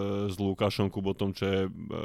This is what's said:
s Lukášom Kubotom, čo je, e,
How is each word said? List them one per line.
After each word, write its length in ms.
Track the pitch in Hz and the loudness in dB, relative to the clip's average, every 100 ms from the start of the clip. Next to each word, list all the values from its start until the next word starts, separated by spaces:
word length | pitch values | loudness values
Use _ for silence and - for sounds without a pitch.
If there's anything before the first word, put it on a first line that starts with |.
| 98 101 101 | 0 0 -2
s 80 | 92 | 0
Lukášom 560 | 98 95 104 - 98 | 0 2 2 2 0
Kubotom, 400 | 104 98 95 98 | 0 -2 0 0
čo 120 | 95 98 | 0 2
je, 160 | 95 95 | 2 0
e, 40 | 87 85 80 | -4 -8 -6